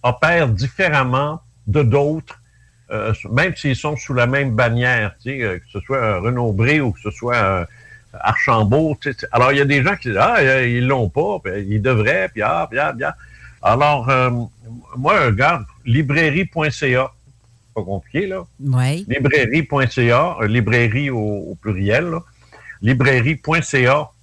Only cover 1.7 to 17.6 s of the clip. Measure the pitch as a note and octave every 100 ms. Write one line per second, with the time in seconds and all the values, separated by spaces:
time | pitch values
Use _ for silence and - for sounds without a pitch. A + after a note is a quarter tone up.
1.7 | C#3+ C3 C#3+ C#3+ D#3+ - - _ _ _
2.7 | _ _ G#2+ G#2+ G#2+ - A#2 F3+ - C#3+
3.7 | B2 D3+ D3 - B2+ A#2+ C#3 C3+ A2 A#2+
4.7 | A#2 B2 B2 G#2+ - A#2+ C3+ A2+ F2+ -
5.7 | G#2 - C3+ A2+ F#2+ G#2+ B2 A#2+ G2 A#2
6.7 | D3+ C3 F#2+ G#2 - A#2+ A#2+ G2 F#2+ E2+
7.7 | - - - _ - - A#2 - A2+ G#2
8.7 | C3+ D#3+ D3 D3 C3 - A#2 B2+ C#3 C#3+
9.7 | C#3+ C3+ G3+ B2+ G2 G3 A#3 C#3 C3 B2
10.7 | A#2+ B2 C3+ G#2+ - F3+ F#3+ G2 F#2+ G2
11.7 | G#2+ G#2 A#2+ G#2+ F3 F#3 A2+ G#2 E3+ E3
12.7 | A#2+ D#3 B2+ D3 - - - - - G#2
13.7 | A#2 D3 C#3+ A#2+ C3 B2+ A#2+ A#2 _ A2+
14.7 | A#2+ - - C#3+ G3+ C3 G#2 C#3 E3 A2
15.7 | - - C3+ C#3+ C#3 D#3+ D3 F#3+ - D#3
16.7 | B2+ C#3+ B2+ C3 _ _ _ _ _